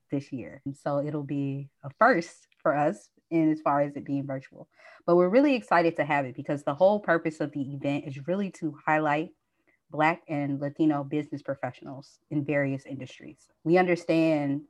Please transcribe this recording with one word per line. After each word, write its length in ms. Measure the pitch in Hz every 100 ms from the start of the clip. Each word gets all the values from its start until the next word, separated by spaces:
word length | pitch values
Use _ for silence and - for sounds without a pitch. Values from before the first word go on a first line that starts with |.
| _
this 220 | 143 143
year. 300 | 131 - -
And 100 | -
so 300 | 135 156 143
it'll 180 | 147 151
be 460 | 143 143 139 139 139 _
a 60 | 139 -
first 480 | 233 294 - - _ _
for 180 | 165
us 360 | 147 147 208 - _ _
in 220 | 165 156
as 80 | 156
far 220 | - 143
as 120 | 147
it 120 | 143 -
being 200 | 139 139
virtual. 440 | 135 - - - _ - -
But 120 | - 175
we're 120 | 180
really 260 | 226 294
excited 420 | 254 208 170 170 165
to 80 | 147
have 180 | 147
it 100 | 131
because 280 | 123 143 143
the 120 | 147
whole 240 | 143 190 208
purpose 420 | 202 165 165 156
of 120 | 147
the 220 | 143 143
event 320 | 139 143 143 151
is 200 | 135 139
really 240 | 185 196
to 220 | - 160 143 -
highlight 460 | 156 156 147 170 - _ _ _ _ _
Black 320 | 143 156 165 -
and 320 | 147 143 139
Latino 440 | 143 143 156 143
business 380 | 139 151 147 139
professionals 760 | - 139 127 - 147 135 - _ _
in 140 | 151
various 420 | 139 143 139 135 -
industries. 640 | 135 131 - - - _ _
We 140 | 160 180
understand, 840 | 180 170 - 165 160 151 143 139 -